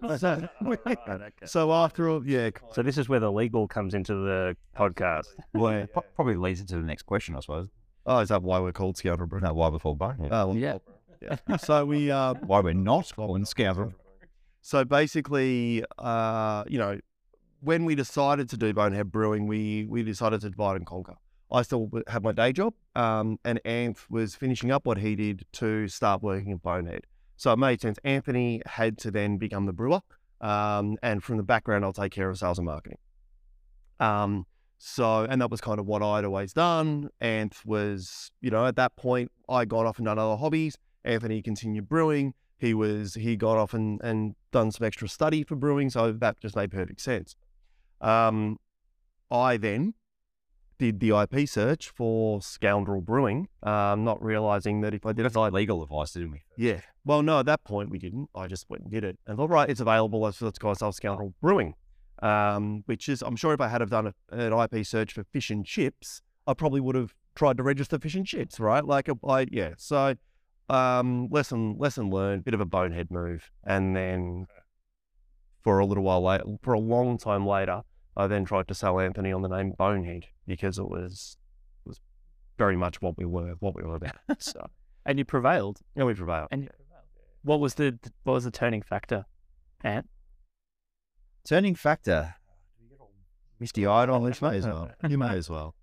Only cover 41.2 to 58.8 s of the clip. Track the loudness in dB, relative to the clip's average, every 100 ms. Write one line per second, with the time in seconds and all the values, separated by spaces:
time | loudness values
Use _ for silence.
41.2 | -2 -4 -4 -4 -4 -4 0 2 2 2
42.2 | 0 -4 _ _ 0 2 0 -2 -4 -4
43.2 | -2 0 2 2 2 -2 -2 -2 -2 -2
44.2 | -2 -8 _ 2 2 0 -4 -4 -6 0
45.2 | 2 2 0 -2 0 2 2 2 2 2
46.2 | 0 0 -4 -4 -2 -4 -6 -6 -4 -4
47.2 | -6 -16 _ _ _ _ _ -4 2 4
48.2 | 4 2 -2 -4 _ _ _ _ _ _
49.2 | -4 0 2 2 0 0 -2 -4 _ _
50.2 | _ _ _ _ _ -2 0 2 2 4
51.2 | 2 0 0 2 0 0 -4 -4 0 2
52.2 | 0 -2 -6 0 2 2 2 -2 0 2
53.2 | 2 0 -4 _ -2 2 2 2 0 0
54.2 | 0 0 2 0 0 0 -2 -2 -2 0
55.2 | 0 2 2 2 2 0 -4 -4 -4 -6
56.2 | -8 -10 -12 -2 0 0 -6 _ 0 2
57.2 | 4 4 4 0 0 -4 -4 -6 -8 -8
58.2 | -10 -10 -8 -10 -10 -12